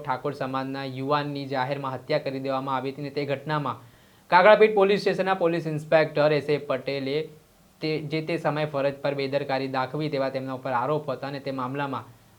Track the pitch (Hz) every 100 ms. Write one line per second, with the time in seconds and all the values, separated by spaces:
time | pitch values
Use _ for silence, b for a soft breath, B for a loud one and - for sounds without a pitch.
0 | 143 127 147 135 131 131 131 135 135 131
1 | 135 147 147 139 139 135 131 143 135 127
2 | - 151 139 135 135 131 139 131 135 135
3 | 143 147 139 131 156 151 135 113 b b
4 | b b - 175 196 214 220 214 196 196
5 | 202 175 190 190 170 170 156 151 156 160
6 | 151 151 151 147 143 147 - 131 135 139
7 | 131 151 156 - - _ _ _ 156 156
8 | 151 156 156 160 160 147 151 143 139 139
9 | 147 139 135 139 143 131 135 131 131 151
10 | 151 139 135 131 131 127 139 123 131 151
11 | 147 123 135 139 135 131 127 143 139 123
12 | - b b